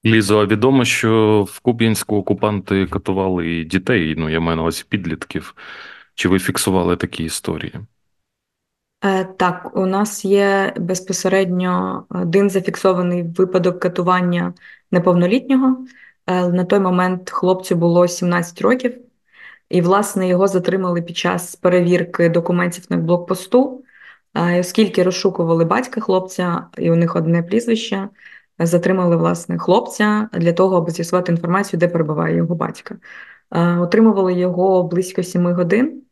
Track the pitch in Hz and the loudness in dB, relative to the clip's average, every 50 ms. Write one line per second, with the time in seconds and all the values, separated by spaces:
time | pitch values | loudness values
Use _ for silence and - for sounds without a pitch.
0 | - 113 113 113 101 95 104 107 104 98 110 104 113 131 135 131 120 - - - | 2 4 2 2 4 4 4 2 4 2 0 2 2 2 4 2 2 0 -2 -2
1 | - 113 113 110 110 107 107 104 101 - - - _ 123 120 117 117 113 107 - | 0 0 2 2 4 4 2 2 0 -2 -8 -4 _ -2 0 2 0 0 0 -2
2 | - - 104 104 95 - 104 95 - 107 104 98 95 - 101 95 95 90 - 98 | -2 -2 -2 -2 0 -2 -2 0 0 -2 -2 -4 -4 -2 0 0 0 -2 -4 -6
3 | - - 95 95 95 95 92 90 85 82 85 85 80 78 90 95 92 - 127 101 | -4 -4 -2 -2 -2 -2 -2 -2 -2 -4 -4 -4 -6 -4 -4 -2 0 0 0 0
4 | 82 78 78 76 80 78 78 82 82 82 82 82 82 82 82 - - _ - 98 | 0 -2 -4 -4 -4 -2 -2 -2 0 0 -2 0 -2 -2 -4 -4 -8 _ -6 -6
5 | 87 85 78 78 - _ - 80 - - - - - - - - - - - - | -4 -6 -8 -8 -10 _ -10 -10 -10 -10 -20 -20 -20 -20 -20 -20 -20 -20 -20 -20
6 | - _ _ - - 90 92 95 - - 92 - - 95 92 95 87 87 87 85 | -20 _ _ -4 0 2 2 2 0 -2 -4 -2 -2 0 0 2 2 0 0 -2
7 | - - - - 82 80 - - - - 82 78 - - - - 107 _ _ _ | -4 -8 -6 -8 -8 -8 -8 -8 -6 -6 -6 -6 -8 -10 -12 -14 -16 _ _ _
8 | _ _ _ _ _ _ _ _ _ _ _ _ _ _ _ _ _ _ _ _ | _ _ _ _ _ _ _ _ _ _ _ _ _ _ _ _ _ _ _ _
9 | - 196 190 190 185 185 - - 185 180 175 180 - - - - 190 185 190 196 | -2 0 0 0 -2 -4 -4 -2 -2 -2 0 -4 -12 -6 -4 -2 0 0 0 0
10 | 208 208 - - - 190 196 202 202 196 196 196 190 - - - 175 170 185 180 | -2 -2 -4 -6 0 2 2 4 4 4 2 2 0 0 -2 -4 -4 -4 -4 -6
11 | 185 - 185 - - 185 190 196 196 175 180 180 185 180 180 180 185 - 190 190 | -4 -6 -6 -2 0 2 2 2 2 2 0 -2 0 0 0 -2 -2 -4 -6 -8
12 | - _ - 180 180 170 160 196 202 202 185 190 185 - 170 - - 190 185 180 | -10 _ -6 -4 -4 2 2 2 2 2 0 0 -2 -2 -6 0 2 2 2 2
13 | 180 175 175 175 175 165 170 - 185 185 185 185 170 180 175 180 - 180 175 - | 0 0 -2 -2 -4 -4 0 0 0 2 2 0 0 0 -2 -2 -4 -4 -2 -2
14 | 175 185 185 180 180 175 175 175 175 180 180 _ - - - _ _ _ - 175 | 0 0 2 2 2 0 0 0 -2 -4 -8 _ -20 -20 -20 _ _ _ -2 2
15 | 170 185 175 175 175 180 214 262 - - 269 254 269 262 254 254 - - - - | 2 4 4 4 4 4 2 0 2 2 2 2 4 2 0 0 -6 -16 -18 -20
16 | - - _ _ _ - 180 180 180 180 175 180 180 175 202 202 190 185 180 180 | -20 -20 _ _ _ -4 -2 0 0 0 0 0 2 2 2 2 2 2 2 2
17 | 180 185 185 180 185 - - - - 180 185 185 185 - 185 165 170 170 170 175 | 0 0 -2 -4 -8 -8 -6 -2 0 0 0 0 -2 -2 -2 0 2 2 4 4
18 | 175 175 175 - 180 175 175 175 170 170 - - - 202 247 254 - 247 247 - | 2 2 0 -2 -2 0 0 0 -2 -4 -8 -2 0 0 0 2 -2 -6 -6 -6
19 | - _ _ _ _ _ _ - - - - _ _ _ - 180 170 175 190 202 | -20 _ _ _ _ _ _ -20 -20 -20 -20 _ _ _ 0 0 4 4 4 4
20 | 214 208 - 196 185 180 180 180 190 196 185 185 175 - 185 190 185 180 175 170 | 2 0 -2 -2 0 0 2 2 2 2 0 0 0 0 -2 -2 -2 -2 -2 -4
21 | 170 170 170 - - 180 185 175 170 - - _ - 180 180 180 175 170 180 170 | -4 -6 -10 -4 -4 -2 -4 -4 -6 -10 -16 _ 0 2 2 2 2 2 2 0
22 | 170 175 - - 170 170 165 175 165 - 180 175 180 175 170 - - _ 180 175 | 0 -4 -2 0 0 2 2 0 0 0 0 0 0 -2 -4 -8 -8 _ -4 -2
23 | 165 160 175 175 175 - 190 185 - - - 247 269 302 - - - _ _ _ | 0 0 0 -2 0 -6 -6 -6 -4 0 2 2 2 2 -4 -14 -20 _ _ _
24 | - - - _ _ _ _ 151 170 175 175 180 180 180 - - 220 190 180 190 | -20 -20 -20 _ _ _ _ -2 0 0 0 0 -2 0 2 2 2 2 2 0
25 | 180 185 180 - - 196 185 - 170 165 165 165 165 165 190 240 254 254 - 220 | 0 0 0 0 -2 -2 -2 0 0 0 2 2 2 2 2 0 -2 -4 -8 -6
26 | 220 - 190 185 185 185 - - 180 175 170 - 170 - - - - 165 165 165 | -2 0 -2 -2 -2 -4 -6 -4 -4 -2 -2 -4 -6 -10 -10 -4 0 2 2 2
27 | 170 165 - 170 160 160 170 170 170 170 196 233 233 240 226 220 - - 202 196 | 2 2 0 -2 0 2 0 0 0 0 -2 -2 0 0 -2 -2 -2 -6 -6 -6
28 | 190 202 _ _ - - - - _ _ _ - 170 165 170 170 175 185 190 190 | -6 -10 _ _ -20 -20 -20 -20 _ _ _ -2 0 2 2 2 2 2 2 2
29 | 180 175 170 165 165 170 175 170 - - 175 170 - - 180 226 - - - - | 2 2 2 2 2 0 0 -2 -4 -6 -6 -4 0 2 2 2 2 -2 -2 0
30 | 214 214 208 214 214 220 - 180 170 170 170 185 190 190 185 175 160 165 165 - | 0 0 2 0 -2 -4 -4 0 0 0 4 4 2 4 4 0 0 -2 -4 -6
31 | 170 - - 185 180 180 170 165 170 170 180 196 196 190 - 165 175 170 170 165 | -4 -2 -2 -2 0 0 -2 -2 0 0 0 0 0 -2 0 0 0 0 2 0
32 | 160 151 156 156 165 160 165 170 170 156 175 160 - - 165 - - - - - | 0 0 0 -2 0 0 0 0 0 0 -2 -4 -4 -6 -6 -10 -14 -16 -16 -16
33 | _ - - - - - - _ _ _ - 165 170 175 175 175 175 175 214 214 | _ -20 -20 -20 -20 -20 -20 _ _ _ -2 0 2 2 2 0 0 2 4 6
34 | 226 220 202 196 185 185 180 180 180 180 175 175 185 196 190 185 175 165 175 175 | 6 6 6 4 2 2 2 0 0 0 0 2 2 4 4 2 2 2 0 -2
35 | 185 185 - - 180 - - 175 175 175 175 175 175 165 190 220 262 311 - - | -2 -2 -4 -6 -6 -2 -2 0 0 2 0 0 0 2 2 2 2 0 -4 -10
36 | - _ | -20 _